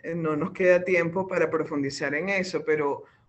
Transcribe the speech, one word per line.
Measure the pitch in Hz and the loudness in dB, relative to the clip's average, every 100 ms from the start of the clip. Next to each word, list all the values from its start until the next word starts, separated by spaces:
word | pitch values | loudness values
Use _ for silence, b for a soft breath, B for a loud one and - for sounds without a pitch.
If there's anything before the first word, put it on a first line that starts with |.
eh, | - | -8
no | 170 160 151 | -4 -2 -2
nos | 190 | -2
queda | 185 185 180 | 2 6 6
tiempo | 180 180 165 170 190 | 4 2 2 -2 -2
para | 180 160 | 0 0
profundizar | 160 151 151 139 - 143 | 0 -2 -2 -4 -4 -4
en | 147 185 | -2 -2
eso, | 196 185 156 | -2 -2 -2
pero | 156 156 143 135 B B | 0 0 0 -4 B B